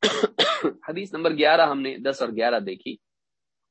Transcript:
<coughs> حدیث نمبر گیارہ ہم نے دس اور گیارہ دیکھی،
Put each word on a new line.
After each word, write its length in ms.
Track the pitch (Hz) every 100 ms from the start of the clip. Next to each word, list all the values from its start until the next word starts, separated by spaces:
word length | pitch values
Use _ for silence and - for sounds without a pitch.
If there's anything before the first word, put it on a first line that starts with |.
<coughs> 880 | 427 - - - 587 622 370 - -
حدیث 240 | 165 196
نمبر 240 | 160 165 156
گیارہ 240 | 151 160
ہم 200 | 151 139
نے 160 | 135 131
دس 240 | 135 135
اور 80 | 120
گیارہ 300 | 113 117 117
دیکھی، 380 | 98 92 131 113 _ _ _ _ _ _ _